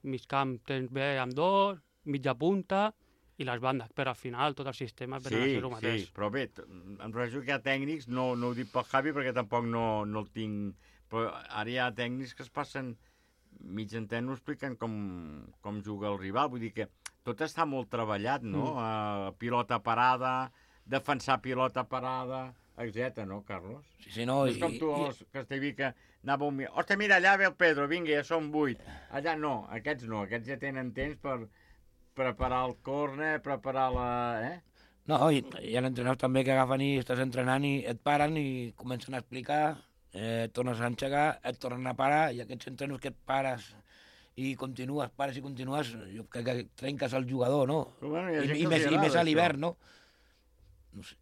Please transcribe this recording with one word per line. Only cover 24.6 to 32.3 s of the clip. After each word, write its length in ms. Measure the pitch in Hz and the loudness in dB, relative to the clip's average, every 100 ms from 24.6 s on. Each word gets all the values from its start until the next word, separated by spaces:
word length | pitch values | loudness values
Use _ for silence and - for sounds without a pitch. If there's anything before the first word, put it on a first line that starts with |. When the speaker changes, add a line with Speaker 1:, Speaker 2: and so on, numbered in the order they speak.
| 165 | -2
Speaker 3:
i, 60 | 120 | 0
Speaker 2:
tu, 100 | 156 | -2
Speaker 3:
i 140 | 147 143 | 0 -2
Speaker 2:
els 140 | 123 - | -4 -12
Castellví, 420 | 139 123 139 139 139 | -12 -6 -4 -4 -2
que 180 | 135 120 - _ | -4 -4 -20 _
anava 220 | - 139 147 | -2 0 0
un 120 | 139 | -2
mi-, 100 | 135 | -4
«Ostres, 300 | - - 202 | -2 0 2
mira, 180 | 208 190 | 6 8
allà 200 | 185 196 | 8 8
ve 80 | 190 | 6
el 80 | 156 | 6
Pedro, 320 | 175 147 143 | 6 6 2
vinga, 240 | 170 165 | 0 2
ja 120 | 147 | 2
són 260 | 139 165 151 | 2 0 0
vuit.» 300 | 151 143 113 - - - | 2 2 0 -8 -16 -8
Allà 260 | 139 156 156 | -4 -2 0
no, 300 | 151 123 - | 0 -2 -4
aquests 340 | 113 110 147 117 | -8 -4 -4 -4
no, 180 | 107 | -4
aquests 240 | 98 117 120 | -2 -4 -4
ja 100 | 135 | -6
tenen 320 | 139 135 127 | -4 -4 -6
temps 220 | 113 139 151 | -4 -6 -6
per 200 | 147 127 110 _ - - - _ _ - | -6 -6 -6 _ -20 -20 -20 _ _ -2
preparar 480 | 131 | -2